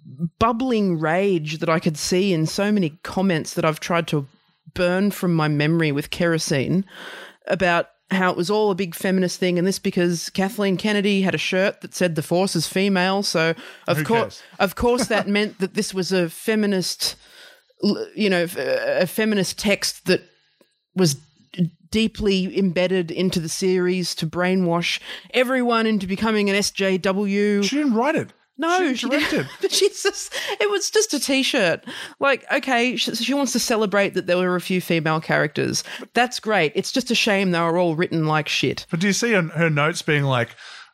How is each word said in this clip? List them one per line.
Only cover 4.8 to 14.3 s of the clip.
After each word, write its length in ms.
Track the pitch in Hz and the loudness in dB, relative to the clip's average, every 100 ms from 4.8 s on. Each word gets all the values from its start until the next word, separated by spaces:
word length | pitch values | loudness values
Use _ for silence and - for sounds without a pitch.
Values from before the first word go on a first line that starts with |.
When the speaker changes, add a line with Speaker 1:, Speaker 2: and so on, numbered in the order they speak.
| 180 185 202 | 0 2 0
Speaker 1:
from 240 | 190 180 | 0 0
my 140 | 165 151 | 2 2
memory 440 | 147 151 165 160 | 2 2 2 2
with 180 | 143 151 | 0 -4
kerosene 720 | - 170 165 - 143 - 165 196 - - - - - - | -2 0 0 0 0 2 0 -2 -10 -16 -16 -20 -16 -4
about 420 | 185 185 170 - _ _ | 0 2 2 0 _ _
how 200 | 190 185 | 0 2
it 60 | - | 0
was 140 | 175 | 0
all 200 | 208 214 | 2 2
a 40 | |
big 200 | 185 190 | 0 -4
feminist 460 | 165 196 185 180 - | -4 0 2 0 0
thing 180 | 180 175 | 0 2
and 80 | 185 | 0
this 140 | 190 | 0
because 500 | 202 185 175 170 - | -2 0 2 0 -4
Kathleen 460 | - 190 190 196 175 | -4 -2 0 0 0
Kennedy 460 | 214 208 202 196 | 0 0 2 2
had 120 | 190 | 2
a 40 | 156 | 0
shirt 420 | - 185 202 - | -2 0 0 -2
that 120 | - | -12
said 200 | - 180 | -2 -2
"The 80 | 160 | 0
Force 320 | 147 175 196 | 0 0 2
is 140 | 170 - | 0 -2
female," 540 | 185 202 190 185 196 | 0 2 2 2 0
so 280 | 196 170 160 160 - - - | 0 0 0 -2 -8 -10 -4
of 100 | 160 | -2
Speaker 2:
Who 60 | |
Speaker 1:
cour-, 160 | 147 226 | 0 0
Speaker 2:
cares? 200 | 107 | 0